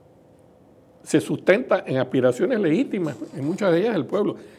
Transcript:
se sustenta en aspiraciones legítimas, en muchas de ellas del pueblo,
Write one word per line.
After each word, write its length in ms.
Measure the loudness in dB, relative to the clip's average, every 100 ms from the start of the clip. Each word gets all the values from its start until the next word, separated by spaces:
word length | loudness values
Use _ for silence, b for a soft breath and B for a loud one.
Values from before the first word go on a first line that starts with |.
| _ _ _ _ _ _ _ _ _ _
se 180 | -2 0
sustenta 640 | 0 -2 2 2 2 -2 0
en 120 | -2
aspiraciones 640 | 0 2 2 2 0 0
legítimas, 560 | 2 0 0 -2 -4 -6 -12
en 120 | -8 -6
muchas 260 | -2 2
de 80 | 2
ellas 120 | 2
del 120 | -2 -2
pueblo, 300 | -2 -2 -4 B